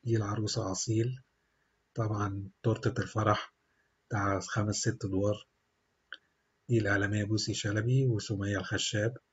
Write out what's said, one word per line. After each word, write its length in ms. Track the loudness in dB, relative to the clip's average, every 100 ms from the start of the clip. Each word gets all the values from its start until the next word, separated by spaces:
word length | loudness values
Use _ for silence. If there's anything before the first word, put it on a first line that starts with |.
دي 140 | 0 0
العروسة 540 | 0 -2 -2 -2 -2
أصيل، 520 | -4 0 0 0 -4 _ _ _ _ _ _ _ -4
طبعًا 540 | -2 0 -2 -2 -8 _
تورتة 380 | 0 2 0 -2
الفرح 520 | -2 2 4 2 0 _ _ _ _ _ _
بتاع 320 | -2 2 0
خمس 360 | 0 0 0 0
ست 300 | 0 -2 -2
أدوار. 420 | 0 0 0 -8 _ _ _ _ _ _ -20 _ _ _ _ 0
دي 80 | 2
الإعلامية 460 | 2 2 2 0
بوسي 300 | 0 0 0
شلبي 540 | -2 0 0 2 2 4
وسمية 500 | 0 -2 -2 0 -2
الخشاب 600 | -2 -2 0 0 0 -2 _